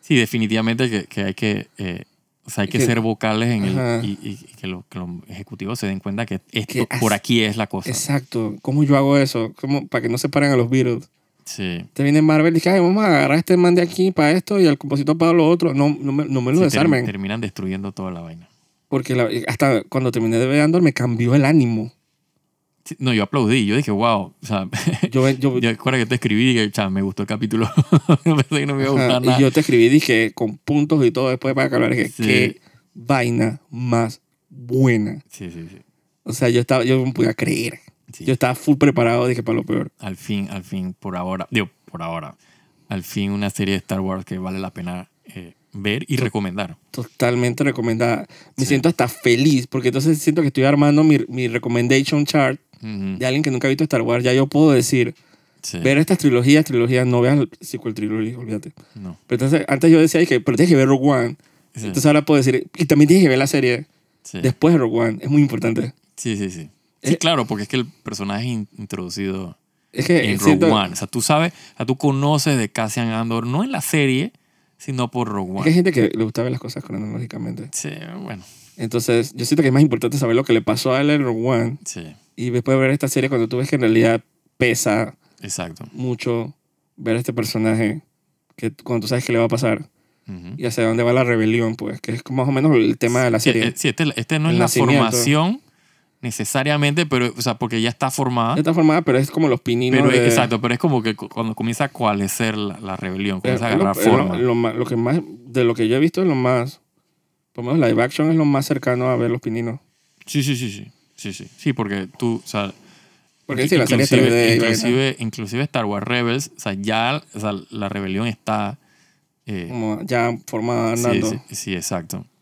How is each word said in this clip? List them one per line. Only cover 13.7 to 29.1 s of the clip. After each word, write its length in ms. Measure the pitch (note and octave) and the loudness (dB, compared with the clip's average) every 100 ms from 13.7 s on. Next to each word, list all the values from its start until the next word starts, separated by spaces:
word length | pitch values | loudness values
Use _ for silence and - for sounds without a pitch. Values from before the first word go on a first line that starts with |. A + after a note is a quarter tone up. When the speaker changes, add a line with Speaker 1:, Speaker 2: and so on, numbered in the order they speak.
| F3 | 4
Speaker 2:
de 60 | |
aquí 300 | F3 F3 F#3 | 2 2 0
para 200 | F3+ D3+ | 4 2
esto 280 | F3+ - G3+ | 2 0 4
y 80 | F3 | 4
al 100 | C#3+ | 4
compositor 400 | C#3 C#3 C#3+ D#3+ | -2 -2 0 2
para 140 | E3 | 4
lo 140 | E3+ D#3 | 4 4
otro". 260 | E3+ E3+ | 4 2
No, 220 | C3+ D3 D3 | 2 2 0
no 120 | C#3 | -2
me, 140 | C#3 D3+ | -2 0
no 160 | C3+ | -2
me 100 | B2 | 2
lo 60 | D3+ | 4
Speaker 1:
Sí, 40 | |
termi-, 20 | F3 | 4
Speaker 2:
desarmen. 340 | C3 D#3+ C#3 A#2 | 2 2 2 0
Speaker 1:
terminan 360 | G2 G2 A2 | -4 -6 -4
destruyendo 500 | G#2+ - F#2+ F#2+ G2 | -6 -6 -6 -6 -8
toda 200 | F#2+ F#2+ | -8 -10
la 100 | F2 | -10
vaina. 260 | E2+ E2 E2+ _ _ _ _ | -12 -16 -20 _ _ _ _
Speaker 2:
Porque 260 | C3+ B2+ B2+ | -6 -2 -2
la, 120 | A#2 A2+ - | 0 -2 -6
hasta 340 | A#2+ C#3 A#2+ | 0 2 0
cuando 280 | - C3+ C3 | -2 -4 -2
terminé 260 | A#2+ A2+ A2+ | -2 0 0
de 80 | B2+ | 0
ver 160 | C#3+ | 2
Andor 200 | D3+ F3 | 2 4
me 100 | E3 | 2
cambió 400 | B2+ B2 A2+ A#2+ C#3 | 2 -2 0 2 4
el 100 | C3+ | 6
ánimo. 460 | D#3+ B2 A2 A2 _ _ _ _ _ _ _ _ _ | 4 4 0 -6 _ _ _ _ _ _ _ _ _
Speaker 1:
Sí, 120 | - - | -18 -4
no, 140 | C3 | -2
yo 100 | A2+ | 0
aplaudí. 420 | G2+ C#3+ G#2+ B2+ G#2 | 0 0 2 2 2
Yo 100 | A#2 | -2
dije, 140 | D3 | -2
"Wow". 420 | G2+ A#2 G#2+ F2+ _ | 0 2 0 -2 _
O 40 | - | -6
sea, 220 | G#2 F#2 | -6 -4
<laughs> 400 | - - - - | -4 -4 -2 -2
Speaker 2:
Yo, 160 | C3+ C3 | 2 2
yo 300 | C3 C#3 B2 | 2 0 0
Speaker 1:
yo 100 | A#2 | -2
recuerdo 260 | A2 C3 C3 | -2 -2 0
que 60 | A2+ | 0
te 100 | A2 | -2
escribí 360 | B2 G#2 B2+ | 0 2 2
y 20 | A#2+ | 2
que, 100 | G#2+ | 0
o 60 | |
sea, 160 | G#2+ G2+ | -2 -2
me 120 | F#2+ | -2
gustó 220 | G2 F#2 | -4 -4
el 40 | G2+ | -6
capítulo. 420 | G#2+ A2 A2+ A2+ | -4 -2 -2 0
<laughs> 560 | - - D#3+ - D#3+ E3+ | 0 4 2 4 2 2
Yo 100 | D3+ | 0
pensé 120 | C3 | 0
que 160 | D3+ C#3+ | -2 -2
no 100 | C#3 | -2
me 80 | |
iba 80 | C3+ | 0
a 40 | C#3 | 2
Speaker 2:
Ajá, 80 | |
Speaker 1:
gustar 180 | B2+ | 2